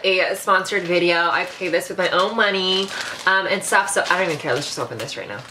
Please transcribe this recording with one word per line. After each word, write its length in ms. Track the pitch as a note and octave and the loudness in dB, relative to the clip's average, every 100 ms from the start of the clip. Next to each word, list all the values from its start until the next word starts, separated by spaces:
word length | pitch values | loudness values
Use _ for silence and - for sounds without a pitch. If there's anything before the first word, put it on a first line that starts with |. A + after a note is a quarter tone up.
a 320 | F#3+ F#3 E3 F#3+ | 0 2 0 0
sponsored 480 | - F#3+ D#3+ G3+ | 2 2 2 -2
video. 460 | F3 F3 F3 E3+ E3+ | 2 2 4 4 2
I 160 | D#3 F3+ | 0 -2
paid 240 | - F#3 | -6 -2
this 180 | E3 F3+ | -2 -2
with 100 | F#3 | -2
my 120 | F3+ | 0
own 260 | F3 G3 A3+ | 2 2 2
money, 500 | G3+ F#3+ F#3 F#3+ G3 - - - F#3 | 2 2 0 0 -2 -6 -8 -4 2
um, 220 | F#3+ - | 2 2
and 120 | G3 | -2
stuff, 300 | - G#3 G3 | 2 2 2
so 140 | G3 - | 0 2
I 100 | F3+ | 2
don't 100 | F3+ | 0
even 100 | D3 | -2
care. 160 | D3+ | -2
Let's 120 | B2+ - | -2 -2
just 120 | - | -6
open 200 | B2 A2+ | -6 -8
this 180 | A2+ - | -8 -10
right 100 | - | -10
now. 140 | G#2 - | -12 -14